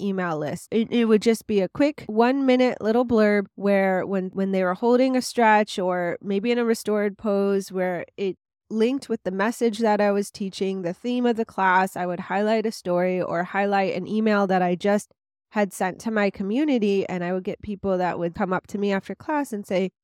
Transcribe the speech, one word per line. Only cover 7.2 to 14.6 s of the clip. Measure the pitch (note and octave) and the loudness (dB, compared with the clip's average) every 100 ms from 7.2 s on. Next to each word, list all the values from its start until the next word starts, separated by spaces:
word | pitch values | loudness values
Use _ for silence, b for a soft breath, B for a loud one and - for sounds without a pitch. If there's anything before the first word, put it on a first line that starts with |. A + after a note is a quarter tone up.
| A3 G3+ G3 G3 F#3+ | -2 0 2 0 -2
where | F#3+ F#3 F3 - - | -4 -4 -4 -8 -6
it | G3 - _ _ _ | -6 -6 _ _ _
linked | G#3+ A3+ C4+ - | 0 0 0 -4
with | A3+ | -6
the | - | -4
message | F#3+ G#3 A#3+ A#3 G#3 | -2 -2 0 -2 2
that | A3+ G#3 | 0 2
I | G#3 | 2
was | G3+ G3+ | 0 -4
teaching, | - G3 - F#3+ F#3+ | -6 -8 -4 -4 -4
the | E3+ F#3 | -6 -6
theme | A#3+ B3 A#3+ | -4 0 0
of | A3+ | 0
the | A3+ | -4
class, | - F#3+ F#3 F#3+ - | 0 2 4 2 -2
I | F3+ | -6
would | F3 | -6
highlight | - F#3+ G#3+ A3 A3 | -4 -2 0 0 -2
a | |
story | - F#3 F3 F#3 F#3 | -6 -2 0 0 0
or | - E3+ | -2 -4
highlight | F3+ F#3+ G3+ G3 F#3+ F3+ | -4 -2 0 0 0 -4
an | F3+ | -4
email | G#3+ A3 G3+ G3 | 0 2 2 2
that | F#3 | 2